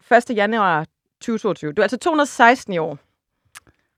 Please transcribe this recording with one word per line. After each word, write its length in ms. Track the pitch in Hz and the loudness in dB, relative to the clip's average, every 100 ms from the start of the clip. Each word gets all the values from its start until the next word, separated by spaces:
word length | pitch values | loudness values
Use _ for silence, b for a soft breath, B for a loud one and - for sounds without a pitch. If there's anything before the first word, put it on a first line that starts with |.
første 340 | - 247 - | 2 2 2
januar 520 | 208 208 226 190 156 160 _ _ _ | -2 -2 0 0 0 -4 _ _ _
tyve 180 | - 226 | -6 -4
toogtyve? 340 | 208 160 151 | -4 -4 -6
Du 80 | 147 | -2
er 40 | |
altså 140 | - 247 | -2 -2
to 120 | 349 | -2
hundrede 160 | 311 294 | 0 -2
seksten 420 | - 233 254 - | 2 4 2 -2
i 60 | 170 | -6
år. 200 | 160 143 _ _ _ _ _ - _ _ _ | -6 -8 _ _ _ _ _ -20 _ _ _